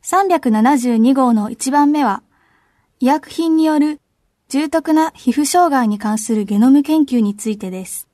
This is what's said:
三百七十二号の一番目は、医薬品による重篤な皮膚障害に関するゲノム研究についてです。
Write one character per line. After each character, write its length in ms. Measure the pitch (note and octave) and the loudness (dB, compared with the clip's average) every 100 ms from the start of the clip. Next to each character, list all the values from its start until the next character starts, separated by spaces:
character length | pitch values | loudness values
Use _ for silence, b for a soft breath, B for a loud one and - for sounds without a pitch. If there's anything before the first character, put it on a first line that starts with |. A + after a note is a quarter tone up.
三 260 | - F#4 G4 | -2 -2 0
百 220 | E4+ B3 | 0 0
七 280 | G#3+ A#3 D4 | 2 2 2
十 180 | B3 A#3 | 0 2
二 160 | A#3 | 2
号 220 | C4+ B3+ | 2 2
の 160 | A3+ G#3+ | 0 -2
一 200 | A#3+ C4 | -8 -2
番 220 | D4 D4 | 0 2
目 140 | D4+ B3 | 2 0
は、 160 | G3 _ _ _ _ _ _ _ _ | -4 _ _ _ _ _ _ _ _
医 60 | B3+ | -2
薬 220 | D4+ - | -2 -4
品 280 | - E4 D#4+ | -6 0 2
に 80 | |
よ 140 | D#4 D4+ | 2 0
る 220 | D4+ D4+ _ _ _ _ _ | -2 -4 _ _ _ _ _
重 160 | C4+ | -4
篤 300 | D#4 D#4+ D4 | -2 -4 0
な 160 | D#4 D#4+ | 0 0
皮 160 | - - | -4 -4
膚 140 | A#3+ | -2
障 260 | D4 F4+ F4 | 0 2 2
害 180 | C#4 A3+ | 2 0
に 100 | G#3 | -2
関 180 | G#3+ A3 | -4 -4
す 180 | G#3+ | -4
る 100 | G#3+ | -4
ゲ 140 | G#3 G#3 | -2 2
ノ 120 | B3 | 4
ム 120 | C#4+ | 4
研 200 | C#4+ D#4 | 4 0
究 180 | C#4 B3 | 0 0
に 160 | G#3 G3+ | -2 -4
つ 140 | A3+ | -8
い 80 | G#3 | -8
て 120 | F#3 | -10
で 140 | F#3 | -12
す。 240 | F#3 - - | -14 -16 -18